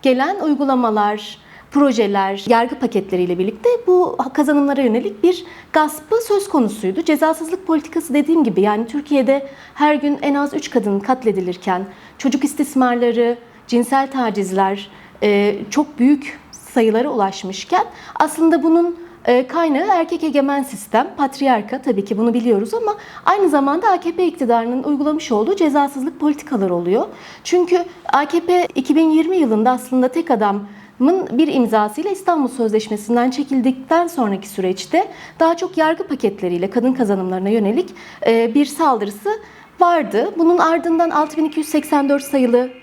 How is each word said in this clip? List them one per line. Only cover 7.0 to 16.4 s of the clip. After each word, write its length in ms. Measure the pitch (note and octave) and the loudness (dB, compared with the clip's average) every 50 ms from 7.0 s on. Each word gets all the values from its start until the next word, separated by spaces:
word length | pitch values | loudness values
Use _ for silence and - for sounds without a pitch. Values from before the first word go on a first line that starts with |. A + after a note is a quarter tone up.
Cezasızlık 680 | E4 - D4+ - D#4+ D#4 D#4+ D#4+ E4 D#4+ F4+ F#4 - | 0 0 2 2 2 0 0 -2 -4 -6 -8 -6 -2
politikası 460 | - D#4+ D4+ - - - E4+ E4 - B3 | -2 -2 -2 -2 -4 -6 -6 -4 0 0
dediğim 300 | D4 C#4+ D4+ E4 E4 C#4+ | 0 2 2 2 2 2
gibi, 180 | A#3 E3+ F#3 | 2 2 2
yani 260 | G3 G#3 G#3 G#3 A#3 | 2 2 2 -2 -4
Türkiye'de 600 | A#3 - D4 D4 - D4 C4+ B3+ C4 C4+ C#4 C4+ - - - - - - | -4 -6 -8 -4 0 0 2 2 2 0 0 -2 -8 -16 -20 -20 -20 -2
her 200 | - D4 D4+ D4+ | 0 2 2 2
gün 220 | C#4 C#4 D4 C#4+ - | 2 0 -2 -2 0
en 120 | - D4 C#4 | -2 -2 0
az 200 | C#4+ C#4+ C#4+ - | 0 -2 -2 -4
üç 160 | D#4 - - | -6 -8 -2
kadın 300 | - B3 G3 G#3 G3 G3+ | -2 -2 0 0 -2 -2
katledilirken, 840 | G3+ - B3+ B3+ B3+ A3 F#3+ F#3+ F#3 F3+ F3+ F3+ - G3+ F#3 F#3+ G3 G3 - - - - - | 0 -2 -2 0 0 -2 -2 0 -4 -4 -6 -6 -4 -4 -4 -4 -4 -10 -12 -20 -20 -20 -16
çocuk 260 | - - C4+ C4+ C4 - | -4 -2 -2 0 0 -2
istismarları, 920 | C#4+ - - C#4+ C#4+ - C4 B3+ B3 A#3+ A#3+ A#3+ A#3+ G#3+ A#3 A#3+ A#3 A#3+ A#3+ - - - - - | -2 -2 -4 -4 -2 0 0 2 2 2 2 0 2 2 2 2 0 0 -4 -8 -20 -20 -20 -6
cinsel 440 | - A#3+ A#3+ A#3+ A#3+ C4+ C4+ C4+ C4+ | 0 0 0 2 2 0 0 0 0
tacizler, 800 | C4+ C4 A#3+ A3 F#3+ G#3 G3 F#3 F#3+ F#3+ F#3+ F#3+ G3 G3+ G3+ - - - - - - - - | -2 -2 -2 -2 -2 -2 -4 -2 0 0 0 0 -2 -4 -8 -16 -18 -20 -20 -20 -8 -2 0
e, 320 | G#3 G#3 G3+ G3+ G#3 G#3 G3+ - - | 2 2 4 2 0 0 -2 -8 -2
çok 300 | - C#4+ D4 - - - | -2 -2 -2 -2 -2 2
büyük 400 | A#3+ C4+ D4 C#4+ - - - - | 4 4 4 2 0 -12 -14 -16